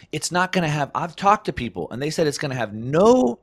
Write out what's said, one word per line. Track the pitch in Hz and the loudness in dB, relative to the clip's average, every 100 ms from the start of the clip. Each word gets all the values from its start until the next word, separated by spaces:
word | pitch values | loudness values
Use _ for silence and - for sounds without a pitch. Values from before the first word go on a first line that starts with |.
| _ | _
"It's | 156 - | -8 -4
not | 180 180 | -2 0
gonna | 185 156 | 0 0
have," | 151 131 | -2 -4
I've | - 165 | -6 -8
talked | - 196 214 | 0 2 2
to | - | 0
people, | - 117 92 78 | -6 -8 -8 -8
and | 120 | -6
they | 151 | -4
said | 175 151 | -2 -2
it's | 139 | -2
gonna | 147 | -4
have | 127 107 | -4 -6
no | 107 123 156 220 254 247 233 | -6 -2 4 6 6 2 -2